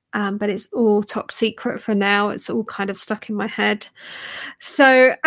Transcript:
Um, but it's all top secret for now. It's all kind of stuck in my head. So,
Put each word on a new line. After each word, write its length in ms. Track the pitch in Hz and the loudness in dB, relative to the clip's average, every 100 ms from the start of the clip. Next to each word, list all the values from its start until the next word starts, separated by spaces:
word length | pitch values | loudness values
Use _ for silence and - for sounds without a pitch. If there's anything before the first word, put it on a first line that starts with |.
| _ | _
Um, 240 | 214 202 202 | -4 -4 -2
but 120 | 208 | -4
it's 220 | 196 - | -4 -6
all 320 | - 226 208 | 0 2 2
top 300 | 208 - - | 0 -4 -2
secret 480 | - 226 220 240 190 | 0 0 -2 -8 -6
for 120 | - | -2
now. 360 | 208 202 202 208 | 0 2 2 0
It's 200 | - - | -2 -4
all 140 | 233 | -4
kind 260 | 214 - 196 | -6 -6 -6
of 80 | 196 | -4
stuck 320 | - 185 - | -6 -6 -6
in 60 | 208 | -6
my 120 | 214 | -6
head. 420 | - 208 208 - - - - - - - - | -2 -2 -2 -8 -18 -20 -16 -14 -14 -14 -6
So, 540 | - - 269 262 254 - | 0 6 6 8 6 4